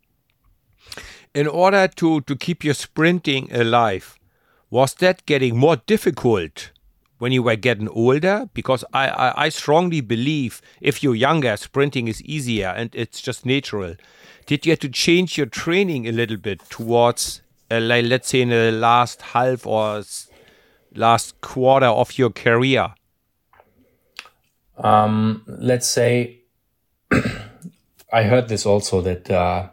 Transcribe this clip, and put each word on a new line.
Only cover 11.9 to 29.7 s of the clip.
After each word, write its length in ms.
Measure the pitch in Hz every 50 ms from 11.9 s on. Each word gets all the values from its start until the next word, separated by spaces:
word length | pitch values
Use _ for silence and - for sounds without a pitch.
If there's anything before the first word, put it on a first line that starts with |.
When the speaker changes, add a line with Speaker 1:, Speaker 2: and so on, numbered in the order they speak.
| - 135 117 113
Speaker 1:
is 140 | 107 - -
easier 440 | - 151 151 131 123 117 104 95 92
and 220 | 90 104 117 117 -
it's 280 | - 117 - - -
just 240 | - 131 - - -
natural. 500 | 127 131 139 135 - - 104 95 85 82 - _ _ _ _ - - - _ _
Did 200 | - 147 143 -
you 60 | 160
have 80 | 156 -
to 100 | - 135
change 480 | 123 - - - 170 180 185 160 - -
your 80 | 143 120
training 600 | - - - 165 170 190 202 180 160 127 113 117
a 40 |
little 260 | 113 117 117 107 113 98
bit 240 | - 110 98 - - -
towards, 720 | - - 117 113 117 117 120 120 120 - - - - - _ _ _ _ _ -
uh, 100 | 117 117
like, 260 | 113 117 120 120 117
let's 240 | 117 127 127 - -
say, 120 | - 131
in 80 | 123 123
the 220 | 117 117 113 113
last 500 | 113 110 117 117 120 120 120 117 - -
half 460 | - - - 123 123 131 131 120 - 107
or 300 | 107 110 107 107 104 107
s-, 320 | 98 - - - - _ _ _ _ _ _ _ _ _ _ _ _ _ -
last 440 | 104 113 113 117 110 - - - _
quarter 460 | - - - 135 127 131 135 135 131 120
of 300 | 110 - 123 - - -
your 140 | 127 113
career? 600 | - - - 123 117 117 127 135 131 117 92 - - _ _ _ _ _ _ _ _ _ _ _ _ _ _ _ _ _ _ _ _ _ _ _ _ - - - _ _ _ _ _ _ _ _ _ -
Speaker 2:
Um, 640 | 117 107 107 107 107 107 107 110 110 110 110 - -
let's 420 | - 131 - 120 123 123 123 - -
say, 520 | - 123 120 120 120 120 120 - - _ _ _ _ _ _ _ _ _
<clears throat> 320 | _ _ _ _ _ - - - - - - - - - - - - - _ _ _ _ _ _ - - -
I 100 | 113 110
heard 240 | 107 123 127 120 117
this 180 | 110 98 -
also, 360 | 107 101 104 - - - 92
that, 280 | 87 92 90 87 - -
uh, 400 | 98 90 90 90 90 90 92 92